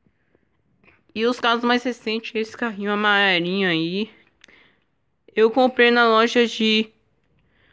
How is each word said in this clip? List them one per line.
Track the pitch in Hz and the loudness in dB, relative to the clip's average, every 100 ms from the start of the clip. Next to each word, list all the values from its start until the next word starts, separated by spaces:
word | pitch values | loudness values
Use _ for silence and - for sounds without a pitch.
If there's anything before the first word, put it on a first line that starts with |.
| _ _ _ _ _ _ _ _ _ _ _ | _ _ _ _ _ _ _ _ _ _ _
E | 214 226 | -4 -4
os | 247 | -2
carros | 240 233 | -2 -2
mais | 240 247 | 0 -2
recentes, | 254 233 - 220 226 | -4 -8 -8 -8 -6
esse | 220 220 - | -8 -8 -8
carrinho | 233 196 202 | -10 -6 -6
amarelinho | 208 208 202 202 180 175 196 190 | -2 0 2 2 2 0 -2 0
aí. | 165 165 185 220 _ _ _ _ _ _ _ _ _ _ _ _ - | 0 -2 -4 -8 _ _ _ _ _ _ _ _ _ _ _ _ 0
Eu | 226 | 2
comprei | 240 254 254 240 | 4 0 4 2
na | 240 233 | 4 4
loja | 220 226 147 139 | 4 2 2 0
de, | - 220 220 214 _ _ _ _ _ _ _ _ | 0 0 0 -2 _ _ _ _ _ _ _ _